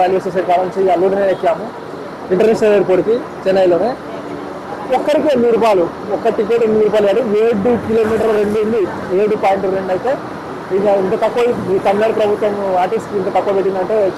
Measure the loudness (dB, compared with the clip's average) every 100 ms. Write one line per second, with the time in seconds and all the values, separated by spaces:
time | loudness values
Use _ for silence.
0 | 2 2 -2 -2 0 2 0 0 2 2
1 | 2 2 0 0 0 -2 -4 -12 -12 -12
2 | -12 -10 -2 2 2 4 4 4 4 2
3 | 2 0 -2 -6 0 2 4 2 0 -4
4 | -10 -12 -10 -10 -12 -12 -12 -10 -2 -2
5 | 0 0 2 2 2 4 4 2 0 -4
6 | -6 -2 0 0 0 2 2 2 2 2
7 | 2 2 2 2 2 2 0 0 0 0
8 | 2 0 0 0 0 0 0 0 -2 -4
9 | -2 0 2 2 0 0 0 -2 -2 -4
10 | -2 -4 -6 -12 -12 -12 -4 0 2 2
11 | 0 0 0 0 0 0 0 0 2 2
12 | 2 2 0 0 -2 -2 -2 0 0 -2
13 | -4 -4 -2 0 0 0 0 -2 -2 0
14 | 0